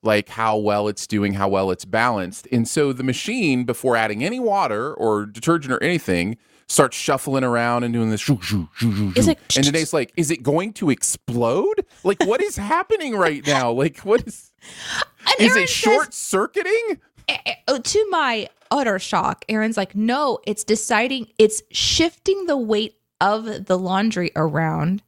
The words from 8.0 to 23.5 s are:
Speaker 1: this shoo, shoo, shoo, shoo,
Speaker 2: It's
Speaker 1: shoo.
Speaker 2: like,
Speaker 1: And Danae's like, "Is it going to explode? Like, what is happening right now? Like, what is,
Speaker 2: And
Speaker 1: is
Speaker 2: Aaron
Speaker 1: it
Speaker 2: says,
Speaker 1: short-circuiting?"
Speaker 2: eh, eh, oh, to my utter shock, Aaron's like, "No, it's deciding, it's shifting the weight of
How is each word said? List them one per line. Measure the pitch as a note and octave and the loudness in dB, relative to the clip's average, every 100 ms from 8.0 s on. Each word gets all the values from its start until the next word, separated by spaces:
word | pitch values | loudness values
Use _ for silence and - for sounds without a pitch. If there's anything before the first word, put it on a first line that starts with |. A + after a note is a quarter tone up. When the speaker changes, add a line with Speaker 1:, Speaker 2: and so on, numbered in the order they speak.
| A2+ | 0
Speaker 1:
this | G#2+ | -2
shoo, | - B2 | 0 -2
shoo, | - G#2 D#2+ | 0 -2 -4
shoo, | - A#2 | -2 0
shoo, | G2+ G2+ F#2 | 2 0 4
Speaker 2:
It's | |
Speaker 1:
shoo. | G#2+ | 2
Speaker 2:
like, | - _ - | 2 _ 0
Speaker 1:
And | |
Danae's | C#3 D#3 D3+ | 2 0 0
like, | D#3 B2 - | -2 -2 -2
"Is | D3+ | -2
it | D#3+ | 0
going | B2 D3+ G3+ | 0 0 -2
to | G#3 E3+ | -2 0
explode? | B2 - - - A#2+ A#2 C#3+ D#4+ G#4+ - - | 0 -2 -4 -4 0 2 2 0 -2 -6 -4
Like, | - G3 | -2 2
what | G3 A#3 | 2 2
is | G4+ - | 0 -4
happening | G3+ E4 F#4+ A4 D4+ G#3+ | -2 -2 0 -2 -2 0
right | E3+ D3+ D3 | 0 0 0
now? | C#3 B2 | 0 2
Like, | A#2+ D#3 - | 0 0 -2
what | F#3+ A#3 A#3 | 0 0 0
is, | - - _ - - - - - _ - | -14 -20 _ -20 -16 -10 -6 -6 _ -2
Speaker 2:
And | C5 | 4
Speaker 1:
is | A4+ | 4
Speaker 2:
Aaron | B4+ | 4
Speaker 1:
it | B4 | 2
Speaker 2:
says, | |
Speaker 1:
short-circuiting?" | - A4 A#4 - - - F#3+ A#3+ G4 F4+ A4 A#4 F4 _ _ - | 0 2 2 0 -6 -4 -2 -2 -4 -2 -2 -2 -8 _ _ -6
Speaker 2:
eh, | D4 - | -6 -6
eh, | - - | -8 -2
oh, | B3+ | -2
to | - G4+ G#4+ | 0 0 0
my | F4 C#4 A3+ - _ _ | 0 0 -2 -6 _ _
utter | C#4 A#3+ F#3+ | 0 0 -2
shock, | - F#3+ - - - | -2 -2 -2 -4 -4
Aaron's | G#3+ G#3+ A3+ | -2 -2 -2
like, | F#3+ | -4
"No, | G3+ A3 B3+ D4 A#3 - | -2 0 0 0 -2 -4
it's | G#3 | -6
deciding, | - A3+ - A3 B3 C4+ A3+ _ | -2 -2 2 0 0 -4 -8 _
it's | G#3+ - _ | 4 4 _
shifting | - - - E4 - - G4 F4 | -4 0 2 2 0 -2 -2 0
the | C#4+ | -2
weight | A3+ G#3 G#3+ _ _ _ | 0 0 -2 _ _ _
of | F#3+ G#3+ A3 | 0 0 -2